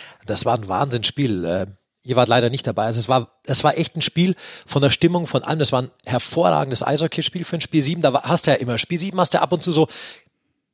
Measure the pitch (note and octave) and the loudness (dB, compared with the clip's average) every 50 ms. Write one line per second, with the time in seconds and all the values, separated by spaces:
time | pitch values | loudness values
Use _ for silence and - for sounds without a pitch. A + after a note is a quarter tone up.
0 | - - - _ _ - G#2 - - A#2+ A#2+ A#2+ G#2 F#2+ F#2 G2+ C#3+ C#3 B2 A#2 | -20 -20 -20 _ _ -4 -2 0 2 2 0 0 -2 -4 -2 -2 -2 -2 -2 -2
1 | G#2+ - - C#3+ C#3 A#2 G#2 F2+ E2+ E2 F2 F#2+ F#2+ G2+ G2 _ _ _ _ _ | -2 -2 -2 -2 0 0 0 -2 -2 -2 -2 -2 -4 -6 -10 _ _ _ _ _
2 | _ B2 B2 B2+ A#2+ A2 A#2 B2 A#2+ A#2 C3 C3+ - B2 G2 - G#2+ A2+ A2 A#2 | _ 0 2 2 4 4 4 4 2 2 -2 -2 -4 -4 -2 -2 -2 -2 -2 -2
3 | A2 B2+ C3 C3 A2+ - _ _ _ - C3 - - D3 C3 D#3+ E3 - - E3 | 0 2 0 0 0 -4 _ _ _ -4 -2 0 2 2 0 0 -2 -4 -4 -4
4 | - - - E3 F3+ F#3+ F3+ - - - - - - - - C#3+ C#3 C3+ - - | -4 -2 0 0 2 2 0 -2 -8 -14 -18 -18 -14 -4 0 2 4 4 4 4
5 | F3 E3+ F3 F3 E3+ - - - - - D#3 D#3 C#3+ - C3+ B2+ C3 C3 - _ | 4 2 2 0 -2 -2 -2 -2 -2 -2 -2 0 0 2 0 0 -2 -4 -10 _
6 | _ - B2+ A#2+ - - - D#3+ F3 F3+ D#3+ D3 D3 C3 C3 C#3+ - - D3 D3 | _ -4 -4 -4 -4 -4 -2 2 2 4 4 2 0 0 0 0 0 0 0 0
7 | E3 D#3 - E3 - - - F3+ E3+ - F3+ D#3+ - - - D#3 C3+ D3 F3 E3+ | 0 -2 -2 -4 -4 -4 -6 -8 -6 -6 -6 -6 -4 0 0 0 2 2 0 2
8 | D#3+ C3+ B2 C#3 - - F3 - - D3+ C3+ - B2 B2 A#2+ A#2 - - F3 D#3 | 2 2 2 2 0 2 0 2 4 2 2 2 0 -2 -2 -4 -2 -4 -4 -4
9 | F3+ G3 F3 F#3+ F3 - - - - D3 F3+ F3 - F3+ D#3 D#3 D#3 - - - | -4 -4 -2 0 0 0 2 0 0 0 0 -2 0 0 2 2 2 2 0 -8
10 | - - - - _ _ _ _ _ _ _ _ _ _ | -16 -16 -18 -20 _ _ _ _ _ _ _ _ _ _